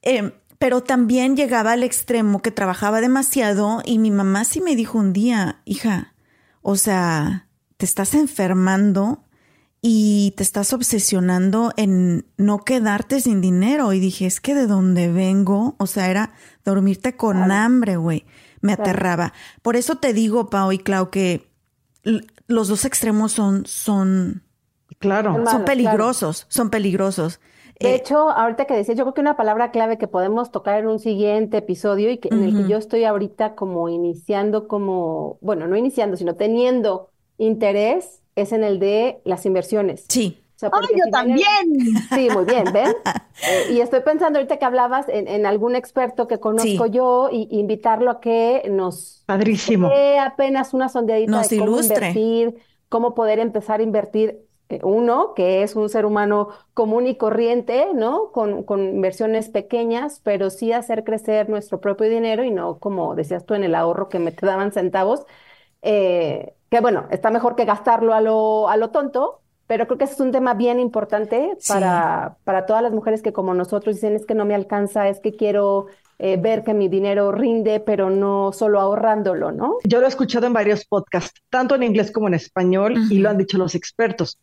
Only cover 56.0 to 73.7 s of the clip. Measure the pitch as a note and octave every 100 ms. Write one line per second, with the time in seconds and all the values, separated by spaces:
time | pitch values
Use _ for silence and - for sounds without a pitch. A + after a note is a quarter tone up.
56 | G#3+ G#3 G#3 G#3 G#3 - _ - A3 A3+
57 | B3 C4 A3 G#3+ A#3 A#3+ A#3+ A#3+ F4 D4+
58 | A3 D#4+ G#4+ - G#3+ G3+ - G3 F#3+ G3
59 | F#3+ F#3 A3 A3 A3 G#3+ G#3 A#3+ A#3 A#3
60 | D4 D4 - G3+ F#3+ F#3+ A3+ A#3 A#3+ A3
61 | A3 A3 A3 G#3+ G#3 G#3+ G#3 F#3 G3+ G3+
62 | A3 A3+ A3+ A3 B3+ G3 E3+ E3+ G#3 F#3+
63 | D#3+ D#3+ D#3 F3+ F3 G#3 F#3+ E3 E3 F3
64 | F#3+ F3+ E3+ E3 G3 F#3+ G3+ G3+ F3+ F#3+
65 | F#3+ C#4+ - - - - _ _ - G#3
66 | F#3+ F3 D#3+ C3 - _ _ A#3 A#3+ F#3+
67 | - F#3 A3 A3+ G3+ - A3 G#3 - A#3
68 | A3+ A3 G#3+ A3 A3 G#3+ G#3 G#3+ A3+ D4
69 | C#4 B3+ C#4+ - _ _ _ A3+ A#3 B3
70 | C#4 C#4 C4 B3+ B3+ G#3+ A#3+ A#3+ B3 A3
71 | G#3 G#3 G#3+ A#3 D#4+ G4+ - G3+ - F3
72 | D#3+ E3 - - - F#3+ F#3+ A3 A#3+ A3
73 | G#3+ A3 A3 G#3 F#3 F3+ F3+